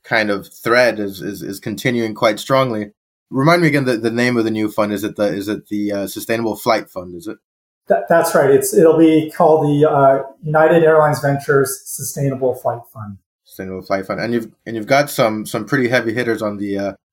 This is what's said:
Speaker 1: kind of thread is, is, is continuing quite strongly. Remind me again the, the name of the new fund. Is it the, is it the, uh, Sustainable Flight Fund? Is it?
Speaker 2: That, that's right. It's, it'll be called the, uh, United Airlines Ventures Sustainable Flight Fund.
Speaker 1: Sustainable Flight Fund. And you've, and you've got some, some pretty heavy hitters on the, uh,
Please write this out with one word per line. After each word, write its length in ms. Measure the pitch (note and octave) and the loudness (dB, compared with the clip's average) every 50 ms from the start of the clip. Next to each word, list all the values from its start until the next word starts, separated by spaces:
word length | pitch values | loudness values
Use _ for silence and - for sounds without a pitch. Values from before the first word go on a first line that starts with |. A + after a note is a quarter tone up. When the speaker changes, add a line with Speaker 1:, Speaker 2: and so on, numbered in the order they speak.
| _ | _
Speaker 1:
kind 280 | - B2 A2 G#2+ G#2 | -2 -2 0 0 0
of 160 | G2+ F#2+ - | -2 -4 -6
thread 500 | - - - - A2+ A#2 B2 B2 A#2 G#2+ | -12 -14 -6 -2 2 4 4 4 2 2
is, 240 | G#2+ G2+ G2 F#2+ F#2+ | -2 -6 -8 -8 -10
is, 200 | - G2+ G2 E2+ - | -10 -10 -10 -10 -10
is 160 | - G2 - | -12 -10 -10
continuing 560 | - A#2 G#2 G2+ - C3 A#2+ A#2 A2+ G#2+ G#2+ | -10 -10 -8 -4 -4 -2 -2 -2 -4 -4 -4
quite 240 | - A#2+ A2 G#2 - | -2 0 0 0 -2
strongly. 520 | - - C3+ C3 C3 B2+ A2 G#2 G#2 G#2 _ _ _ _ _ _ _ - | -2 0 0 2 0 0 -2 -6 -6 -8 _ _ _ _ _ _ _ -8
Remind 340 | - C3 C#3 D#3+ F3 F3+ E3+ | -4 0 2 2 4 4 2
me 40 | |
again 160 | D3 C#3+ C#3+ C3 | 2 2 0 0
the, 140 | B2+ A#2+ | 0 0
the 120 | G#2+ A2+ A2+ | 0 -2 -2
name 280 | A2+ A#2+ B2 B2 A#2+ | 0 0 0 0 0
of 80 | A#2 A2 | 0 0
the 40 | A2 | 0
new 220 | A2 A2 G#2+ G#2 | -2 -2 -2 -2
fund. 220 | - A2 G#2 G#2 G#2 | -2 -2 -2 -2 -2
Is 100 | G2+ G#2+ | -4 -6
it 140 | G#2 - | -6 -4
the, 80 | A2 G#2 | -2 -2
is 240 | G2+ F2 G2+ G2 G#2+ | -2 -2 -4 -6 -6
it 180 | G#2 - - | -6 -8 -8
the, 240 | - G#2 G#2 G#2 G2+ | -8 -6 -4 -4 -4
uh, 160 | G2+ A#2+ A#2 | -4 -6 -6
Sustainable 480 | G2+ - G#2+ G2+ - A2+ A2+ A2+ A2 G#2 | -8 -10 -8 -6 -4 -4 -2 -2 -4 -6
Flight 340 | - - B2 A2 G2+ - - | -4 -2 0 0 0 -2 -8
Fund? 260 | - F#2 F2+ F2+ F2 | -14 -14 -14 -14 -14
Is 120 | E2+ E2 | -14 -14
it? 100 | G#2+ - - _ _ _ _ _ _ _ _ _ | -14 -14 -16 _ _ _ _ _ _ _ _ _
Speaker 2:
That, 200 | - G3 - - | -2 0 0 2
that's 260 | - E3+ E3 - - - | 2 2 2 2 2 2
right. 160 | D#3+ C#3 C3+ | 2 4 4
It's, 240 | C#3 B2+ - - - | 4 4 2 2 4
it'll 240 | G3+ D#3+ D#3+ D#3 | 6 6 6 6
be 320 | D#3+ E3 D#3+ D#3+ D3+ D#3 D#3 - | 6 6 6 6 4 2 0 0
called 300 | - F3 D#3 D#3+ D#3 D3 | 2 4 4 4 4 2
the, 240 | D3 D3 C#3+ D3+ D#3 | 2 2 2 2 2
uh, 340 | D3+ C#3 C3+ C3+ C3+ C#3 - - - _ | 4 4 4 4 4 2 -2 -8 -14 _
United 420 | - D3+ D3+ D#3 D#3+ E3 E3+ E3 D#3+ | -4 0 2 4 4 4 6 6 6
Airlines 360 | D#3 D#3+ D#3 D3+ D3 C#3+ - | 6 6 4 4 2 0 0
Ventures 640 | D3 C#3 C#3 C3+ - - C#3+ C#3 C3+ - - - - | 0 -2 -2 -2 0 0 2 2 2 0 -4 -10 -12
Sustainable 720 | - - - C3 - - D3+ C#3 C#3 C3 C3 C3 B2 A#2+ | -14 -12 -12 -10 -10 -6 -4 -4 -4 -2 -2 -2 -2 -2
Flight 260 | - - B2 A#2 A#2 - _ - | -2 -4 -6 -6 -6 -10 _ -18
Fund. 240 | A#2 G#2 G2+ G2 - _ _ _ _ _ | -16 -16 -16 -16 -18 _ _ _ _ _
Speaker 1:
Sustainable 380 | _ - - F#2+ F#2+ F#2+ F#2+ | _ -16 -14 -12 -10 -10 -10
Flight 240 | F#2 - G2 G2 F#2+ | -6 -6 -6 -4 -4
Fund. 160 | - G2+ - | -6 -6 -6
And 120 | G#2 A#2 A#2+ | -4 -4 -4
you've, 180 | A2+ A2 - _ _ - | -4 -4 -8 _ _ -14
and 120 | G#2+ A2+ | -10 -10
you've 100 | A2 G#2 | -6 -2
got 220 | - C3+ C#3+ C#3+ D3 | 0 2 2 2 0
some, 360 | - - B2 A2 G#2+ G#2+ G#2 | 0 0 0 0 0 -2 -6
some 200 | - - A2+ G#2+ | -6 -6 -6 -4
pretty 240 | - C#3+ C3 B2 A#2 | -2 -2 0 0 2
heavy 240 | B2+ B2 A2+ A2+ G#2+ | 0 0 0 -2 -4
hitters 280 | B2 A#2+ A#2 A2+ G#2+ | -2 -2 -2 -2 -2
on 160 | A2 G#2 G2+ | -4 -6 -6
the, 200 | G2 G#2 G2+ G2 | -6 -6 -6 -4
uh, 160 | G2 G2+ G2 - - _ _ | -4 -4 -6 -8 -10 _ _